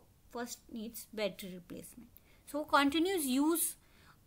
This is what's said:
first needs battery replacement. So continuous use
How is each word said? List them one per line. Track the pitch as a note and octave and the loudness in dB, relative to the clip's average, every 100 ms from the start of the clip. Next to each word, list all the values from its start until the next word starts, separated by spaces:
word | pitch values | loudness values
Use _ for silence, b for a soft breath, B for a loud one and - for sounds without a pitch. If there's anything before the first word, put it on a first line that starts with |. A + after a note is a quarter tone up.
| - _ - | -12 _ -12
first | A#3+ A#3+ - - | -10 -8 -10 -12
needs | A#3 G#3+ - - | -10 -10 -10 -10
battery | G#3+ G3+ F#3+ F#3+ | -4 -4 -4 -12
replacement. | F3+ F3 E3+ - - - B B B - | -12 -14 -14 -14 -18 -20 B B B -8
So | C#4+ | -8
continuous | D4+ C#4+ C#4 D#4+ F4 F#4+ | 2 4 6 4 2 2
use | C#4 B3+ D4 E4+ - - B B B B | 2 4 4 2 0 -4 B B B B